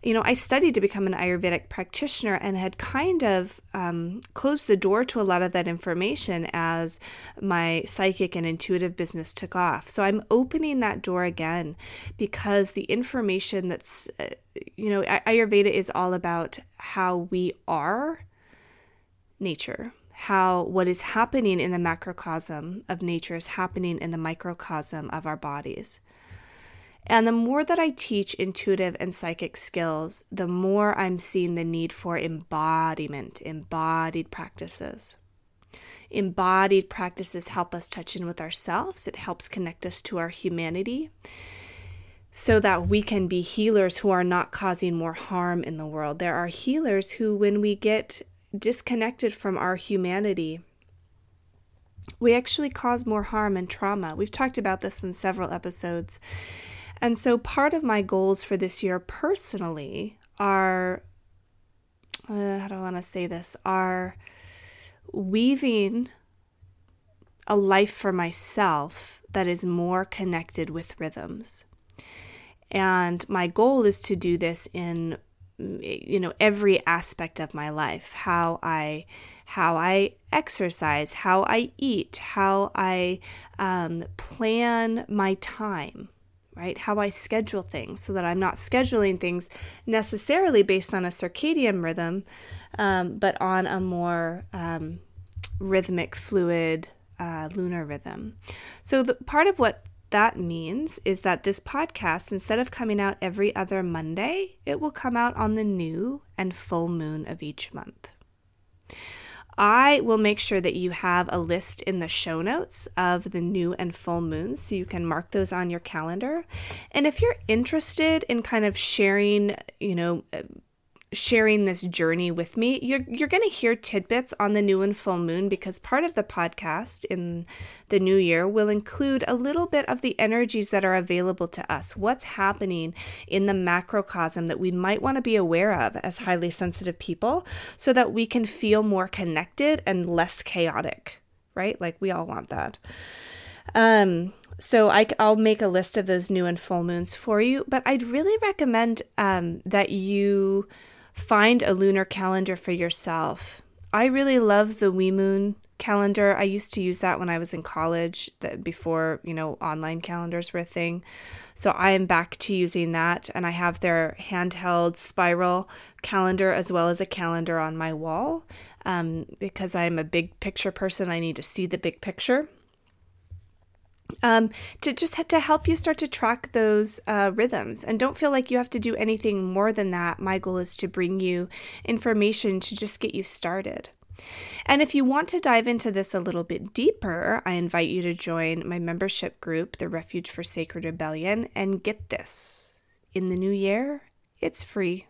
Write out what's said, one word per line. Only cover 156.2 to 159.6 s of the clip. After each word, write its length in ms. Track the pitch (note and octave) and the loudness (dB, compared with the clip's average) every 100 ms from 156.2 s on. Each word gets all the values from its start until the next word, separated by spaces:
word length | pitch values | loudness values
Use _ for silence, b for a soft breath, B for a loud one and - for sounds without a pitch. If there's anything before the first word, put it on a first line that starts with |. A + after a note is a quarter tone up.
| G3+ G3 | 4 4
I 80 | |
used 300 | G3 G3+ - | 2 0 -4
to 80 | - | -2
use 180 | F3+ F3+ | -2 0
that 200 | F#3+ - | 0 0
when 100 | F3 | 0
I 80 | E3+ | -2
was 160 | E3+ | -2
in 80 | E3+ | -8
college, 720 | D#3+ - E3 E3+ E3+ E3+ - _ | -8 -2 0 0 -2 -6 -12 _
that 240 | - - | -8 -6
before, 560 | E3+ E3 E3 D#3+ D#3+ D#3+ | -8 -8 -2 0 0 -2
you 100 | - | -6
know, 200 | D#3+ D#3+ | -6 -6
online 460 | - | -6